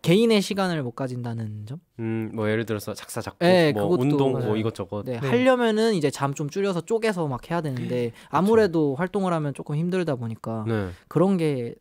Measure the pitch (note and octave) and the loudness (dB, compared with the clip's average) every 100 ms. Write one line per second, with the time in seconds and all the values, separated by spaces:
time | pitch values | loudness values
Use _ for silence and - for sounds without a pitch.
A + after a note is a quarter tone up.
0 | - F#3+ A#3 G#3 F#3 G3 F#3 E3 B2 - | 2 4 6 4 2 -2 -2 -2 -4 -6
1 | C3 B2 A#2+ A2+ A2 G#2+ G#2 D#3 - - | -6 -6 -6 -6 -6 -8 -10 -14 -14 -6
2 | A2+ A2+ A2 A2 G#2+ A2 A2+ G#2+ - G2 | -4 -2 -4 -2 0 0 -2 -4 -6 -10
3 | - A#2 G#2 - F3 F#3 D#3 G#2 G2+ D3 | -10 -8 -8 0 4 6 4 2 2 2
4 | C3 D3 C3+ C3 G#2 G#2+ A2 - G2 G#2 | 2 2 2 0 0 0 -2 -4 -8 -8
5 | A2+ A#2+ C3+ A#3+ B3+ B3 A#3 G#3+ A3+ G3 | -6 -4 0 4 4 4 2 2 2 2
6 | C#3+ - C#3 C#3+ D3 G3 G3 E3+ D#3+ A3+ | 0 0 -4 -2 -6 -2 -2 -2 -2 0
7 | A3 F3+ D3+ B2+ - E3+ D#3 B2+ A#2 B2 | 0 0 -4 -4 -4 -4 -4 -6 -4 -2
8 | A#2 - - D3 G3 A3+ G#3 E3 D3 C3+ | -4 -6 -2 2 4 4 4 2 0 0
9 | F3+ G#3 F#3 E3 D3 - - D3+ F3 F#3 | -2 -2 -2 0 -2 -6 -6 -4 -2 -2
10 | D#3+ C3 A#2 A2 A#2 A2+ A2 A2 F#2+ F2 | -2 -4 -6 -8 -6 -4 -2 -2 -2 -8
11 | _ D3+ F#3+ F#3+ D#3 C3+ A#2 - | _ 2 4 4 0 -2 -6 -10